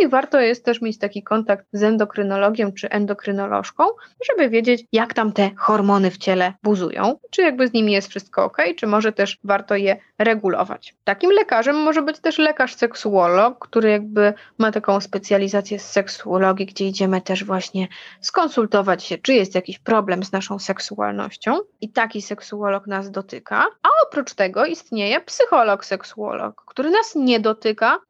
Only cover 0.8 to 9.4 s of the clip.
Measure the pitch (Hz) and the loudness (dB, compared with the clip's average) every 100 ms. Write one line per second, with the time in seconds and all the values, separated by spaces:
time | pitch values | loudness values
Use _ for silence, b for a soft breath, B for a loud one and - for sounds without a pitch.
0.8 | 226 214 202 202 - 220 220 196 _ 202 | -4 -4 -6 -6 -2 -2 0 -2 _ 0
1.8 | 214 220 208 214 202 196 202 220 202 196 | 2 2 0 -2 -4 0 0 0 -4 -4
2.8 | 202 208 202 202 202 196 196 - - - | -6 -2 -2 -4 -4 -4 -2 -4 -4 0
3.8 | 370 466 B B 494 440 262 226 233 240 | 0 0 B B -4 0 2 2 2 0
4.8 | - 220 233 240 220 202 196 202 - 214 | 0 -2 0 -2 -2 0 0 0 0 2
5.8 | 196 202 190 185 196 185 180 190 214 190 | 4 4 2 0 -2 0 0 -2 -2 0
6.8 | 170 - 214 311 - - 339 254 254 226 | -2 -2 -2 -2 -6 0 2 2 0 2
7.8 | 214 196 202 196 - - 190 - 339 339 | 2 0 -2 -14 -6 -2 -2 0 -2 -2
8.8 | 214 208 214 214 196 - | 0 2 2 0 -2 -4